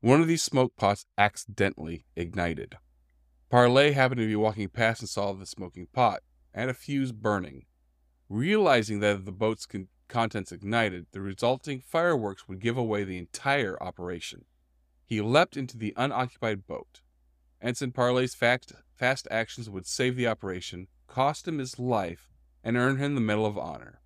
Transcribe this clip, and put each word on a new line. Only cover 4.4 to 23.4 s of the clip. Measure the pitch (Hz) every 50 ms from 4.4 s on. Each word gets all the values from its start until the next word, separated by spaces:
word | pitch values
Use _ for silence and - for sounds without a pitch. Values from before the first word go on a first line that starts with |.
| 107 110 107 107 104 92
past | _ - 113 113 113 -
and | - 95
saw | - - 101 101 98
the | 95 95
smoking | - - - 98 90 _ 90 90 - _
pot | 127 127 110 95 - _ _ _ _ _ _ _
and | 98 113 131
a | 127
fuse | - - - 143 139 135 131
burning. | 117 107 104 110 104 98 87 76 69 65 - _ _ _ _ _ _ _ _ _ _ _ _ _
Realizing | 95 107 127 170 208 214 202 170 139 120 107 104 110 101
that | 104 104 104
if | 98 92
the | 101
boat's | 92 95 113 110 113 - -
con-, | - - 101 95 90 _ _ _ _
contents | - 120 113 110 - 110 92 -
ignited, | - - 98 101 110 117 113 104 92 90 85 _
the | _ 98
resulting | 95 98 98 - - 120 127 135 _ 156 139 131
fireworks | - - - 165 170 175 165 135 110 101 95 - - -
would | 95 95
give | 98 117 117 131
away | 123 110 107 104 101
the | 95 92 92
entire | 87 - _ - - 143 139 143 123 98 92 -
operation. | - 90 - - 90 87 90 85 - - - - - _ _ _ _ _ _ _ _ _ _ _ _
He | _ 117 107
leapt | 104 110 123 147 175 - - 147
into | 135 123 -
the | 117 110 107 - -
unoccupied | 123 143 131 110 127 123 - _ - 113 107 101 95 _
boat. | - - - _ _ - _ _ _ _ _ _ _ _ _ _ _ _
Ensign | - 120 127 - 143 127
Parley's | 123 - 123 123 123 127 127 127 -
fact, | - - 117 123 127 - - - - _ _ _
fast | _ 127 123 135 135 - -
actions | - 113 113 - - - 117 110
would | 98 95 90 -
save | - - 127 127 123
the | 127 120 117
operation, | 110 - - 98 92 92 90 - - 87 90 - _ _ _ _
cost | - 131 131 143 151 - - -
him | 160 147
his | 131 127 - -
life, | 123 123 123 107 95 85 85 - _ _ _ _ _ _ _ _ _
and | 113 117 123
earn | 123 131 135 131
him | 143 143 143
the | 135
Medal | 113 107 104 104